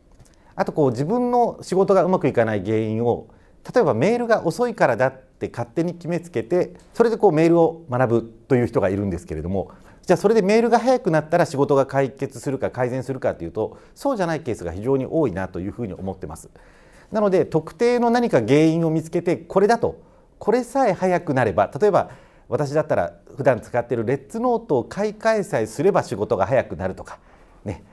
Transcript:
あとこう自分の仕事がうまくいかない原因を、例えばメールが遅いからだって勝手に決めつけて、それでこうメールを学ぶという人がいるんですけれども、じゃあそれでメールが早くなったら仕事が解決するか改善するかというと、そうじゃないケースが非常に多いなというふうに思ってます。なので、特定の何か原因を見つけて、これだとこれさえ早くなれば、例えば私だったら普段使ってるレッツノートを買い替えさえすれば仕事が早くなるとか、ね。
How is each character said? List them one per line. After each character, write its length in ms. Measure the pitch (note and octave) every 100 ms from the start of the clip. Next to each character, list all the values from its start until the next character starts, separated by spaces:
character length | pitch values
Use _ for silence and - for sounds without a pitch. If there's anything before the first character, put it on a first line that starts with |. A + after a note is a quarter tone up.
| _ - - _ _ -
あ 80 |
と 80 | F#3+
こ 160 | E3 C#3
う 40 |
自 120 | A#2
分 260 | D3 A#3+ B3
の 300 | A#3+ A3+ -
仕 140 | - F#3
事 180 | G3
が 100 | F#3+
う 60 | E3+
ま 100 | F#3
く 80 | D3+
い 60 |
か 120 | A#2+ A2+
な 100 | G#2+
い 80 |
原 140 | F#2 A2
因 260 | A2 A2
を、 240 | A#2+ - - - _ _ -
例 80 | C4
え 20 |
ば 100 | E3+
メ 220 | A2 F#3 A#3+
ー 40 |
ル 80 | A#3
が 180 | G#3+ B3+
遅 220 | A#3 A#3+
い 60 |
か 140 | - D#3
ら 80 | A#2
だ 120 | B2+
っ 140 | -
て 280 | - _ G2
勝 180 | - A#2
手 140 | -
に 100 | E3+ F3
決 120 | D#3
め 120 | E3+
つ 120 | F3
け 100 | -
て、 300 | - F3+ F3 - -
そ 100 | -
れ 60 | A3+
で 80 | A3
こ 120 | G#3
う 20 |
メ 160 | D#3+ E3
ー 20 |
ル 100 | E3+
を 260 | E3 - -
学 320 | B2 B2+ A#2
ぶ 120 | A2+ - -
と 80 | B2+
い 80 |
う 40 | A#2+
人 120 | -
が 100 | G2
い 60 | G2
る 100 | G2+
ん 40 |
で 80 | F2
す 80 | -
け 80 | D#2
れ 60 |
ど 80 | D#2+
も、 220 | F#2+ - - - -
じ 100 | -
ゃ 20 | F3
あ 20 |
そ 120 | G3+
れ 40 |
で 80 | A3+
メ 160 | F#3+ A3
ー 40 |
ル 80 | A#3
が 100 | A#3
早 200 | A#3 B3+
く 120 | G3+
な 80 | D#3
っ 100 | D3+
た 80 | F3
ら 80 | D#3
仕 120 | D3+
事 180 | C#3 C#3
が 100 | C3
解 260 | C3+ C3+
決 280 | - C#3 A#2
す 100 | C#3
る 100 | C3
か 120 | G2
改 180 | A#2+ B2+
善 140 | B2+
す 100 | B2+
る 60 | C3
か 160 | A#2 E2+
と 80 |
い 40 | E2+
う 40 |
と、 260 | G#2+ G#2+ - -
そ 200 | - C#4
う 40 | A#3+
じ 60 |
ゃ 20 | E3+
な 100 | D#3
い 40 |
ケ 140 | D#3+
ー 20 | G2+
ス 80 |
が 80 | E2+
非 100 | E2+
常 140 | A2+ C3+
に 100 | B2
多 220 | E3 C#3
い 40 |
な 160 | F2 F#2
と 100 | F2
い 80 | F#2+
う 40 |
ふ 100 | -
う 60 | A2+
に 60 |
思 200 | F2 F#2+
っ 40 | F#2
て 80 | D#2
ま 100 | D#2+
す。 120 | - - - - - - -
な 100 | G#3+
の 80 | G#3
で、 160 | F#3 C#3
特 300 | D#3+ - -
定 240 | A#3+ A#3+
の 100 | A#3+
何 200 | A#3+ A#3
か 100 | C3
原 220 | A2 C#3+
因 260 | D#3+ E3 E3
を 20 |
見 140 | D#3+
つ 80 | D#3+
け 100 | F3
て、 140 | F3 D3+
こ 240 | - F#3+
れ 80 | G3+
だ 100 | A#3
と 240 | - - - _ _ _ -
こ 60 |
れ 120 | A#3+
さ 240 | A#3+ C4+ B3+
え 60 |
早 260 | F3 F#3 F3
く 120 | F3
な 100 | C3
れ 100 | A#2
ば、 180 | F2 F#2+ C#3
例 60 | G#3
え 40 |
ば 200 | D#3+ - - - _ -
私 260 | A#2+ C#3+ D3
だ 60 |
っ 40 | D3+
た 80 |
ら 200 | A#2 F2 - - A#2
普 60 |
段 180 | C3+ A#2
使 180 | - A#2+
っ 60 |
て 120 | - A#2
る 100 | A2+
レ 80 |
ッ 160 | C#3 -
ツ 100 | A3+
ノ 200 | B3 A#3
ー 40 |
ト 140 | - C3+
を 60 |
買 260 | A2+ - G#3+
い 40 | G#3
替 240 | A3+ A3
え 40 |
さ 160 | F#3 C3+
え 60 | A2
す 160 | -
れ 100 | F#3+
ば 120 | E3+
仕 100 | -
事 240 | G2+ G#2 G#2
が 80 | F#2+
早 180 | B2+
く 120 | G2+ E2
な 120 | F#2
る 60 |
と 100 | F#2+
か、 140 | - - _ - - -
ね。 200 | G#2 F#2+ -